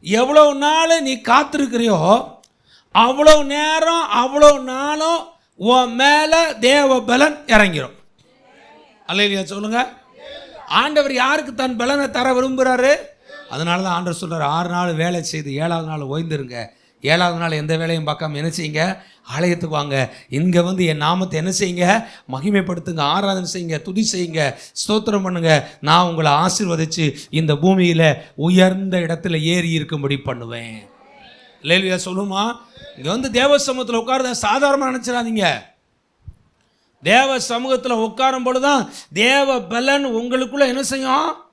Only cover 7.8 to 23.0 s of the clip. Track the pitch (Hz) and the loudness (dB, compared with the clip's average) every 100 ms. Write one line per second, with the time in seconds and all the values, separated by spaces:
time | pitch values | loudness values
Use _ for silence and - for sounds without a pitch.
7.8 | 131 - _ _ _ _ _ _ - - | -8 -14 _ _ _ _ _ _ -20 -20
8.8 | - _ - 180 208 196 180 202 208 233 | -20 _ -6 0 0 0 -6 -8 -4 -2
9.8 | 262 - _ - - - - - - 170 | -4 -6 _ -20 -18 -18 -18 -20 -2 0
10.8 | 269 302 277 262 254 302 269 226 262 233 | 2 0 0 0 0 0 -4 -4 -4 -2
11.8 | 240 285 277 - 254 254 262 262 262 254 | -2 0 -2 -2 0 0 0 0 0 2
12.8 | 254 294 - _ _ - - 135 165 175 | 2 2 -2 _ _ -20 -12 -6 -2 -2
13.8 | 190 170 180 165 175 165 143 156 175 175 | -2 -4 -4 -8 -8 -4 -2 -2 -2 -2
14.8 | 180 156 170 180 160 156 143 139 160 170 | -2 -2 -2 -4 -6 -8 -8 -6 -4 -4
15.8 | 160 156 139 147 165 151 131 120 107 _ | -6 -8 -6 -6 -6 -6 -8 -12 -14 _
16.8 | _ _ 135 165 180 170 170 156 151 160 | _ _ 0 2 2 -2 -4 -4 -2 -2
17.8 | 165 165 151 151 156 143 160 160 156 151 | -2 -4 -4 -6 -6 -6 -6 -6 -6 -2
18.8 | 170 190 - _ - 127 175 170 170 151 | -2 -4 -14 _ -12 -2 -2 0 -2 -4
19.8 | 143 139 123 - - 131 180 175 175 185 | -2 -2 -2 -6 -8 -2 2 4 2 2
20.8 | 175 156 147 180 185 156 170 190 202 180 | 0 0 0 0 -2 -4 -4 -2 -2 0
21.8 | 180 214 220 - - 131 165 202 175 175 | 2 2 0 -18 -12 -6 0 0 0 -6
22.8 | 175 165 | -8 -4